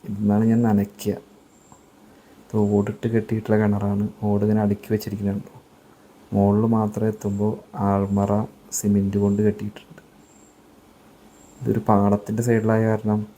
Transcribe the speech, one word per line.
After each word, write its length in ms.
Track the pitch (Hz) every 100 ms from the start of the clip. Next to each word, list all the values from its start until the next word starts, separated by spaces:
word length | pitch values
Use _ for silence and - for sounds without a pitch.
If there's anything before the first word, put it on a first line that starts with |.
| -
ഇതിന്നാണ് 380 | 104 104 104 113
ഞാൻ 80 | 113 117
നനയ്ക്കുക. 440 | 101 101 - 104 - - - _ _ _ - _ _ - - - -
ഇത് 120 | - 107 104
ഓടിട്ട് 320 | 104 101 - 117
കെട്ടിയിട്ടുള്ള 440 | 113 107 110 107 107
കിണറാണ്. 440 | 107 101 101 101 104 - 104
ഓട് 160 | 101 104
ഇങ്ങനെ 140 | 107
അടുക്കി 240 | 104 101 -
വെച്ചിരിക്കുന്നുണ്ട്. 540 | 107 - 104 101 101 - - _ - - _ - - -
മുകളിൽ 300 | 104 101 104 113
മാത്രം 320 | 113 107 113 110
എത്തുമ്പോൾ 400 | 107 101 101 107 - - - 101
ആൾമറ 460 | 98 98 98 98 101 123 - - -
സിമെന്റ് 420 | 104 101 98 101
കൊണ്ട് 180 | 101 101 107
കെട്ടിയിട്ടുണ്ട്. 560 | 101 104 - - - - - - - - _ - - - _ - - - - - -
ഇതൊരു 200 | 123 113 -
പാടത്തിൻ്റെ 540 | 104 101 104 - 113 117
സൈഡിലായ 340 | 113 110 110 110
കാരണം 280 | 110 107 107 107